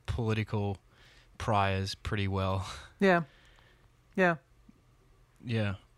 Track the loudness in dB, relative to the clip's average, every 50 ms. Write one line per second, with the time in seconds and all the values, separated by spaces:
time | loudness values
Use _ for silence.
0 | -6 -6 -4 -2 -2 -2 0 -2 -2 -2 -2 -2 -2 -2 -4 -6 _ _ _ -20
1 | -20 -20 -20 -20 -20 _ -12 -6 -2 2 2 4 4 2 2 0 -2 -4 -6 -8
2 | -6 -4 -2 -2 -2 -2 0 0 0 0 -2 -2 -4 -6 -10 -14 -16 -12 -4 2
3 | 4 4 4 4 2 -4 -12 -20 -20 -20 -20 -20 -20 -20 _ _ _ _ _ _
4 | _ _ 0 2 4 4 2 0 _ _ _ _ _ -20 -20 _ _ _ _ _
5 | _ _ _ _ -20 _ _ -12 -6 -4 -2 0 0 -2 -4 -6 _ _ _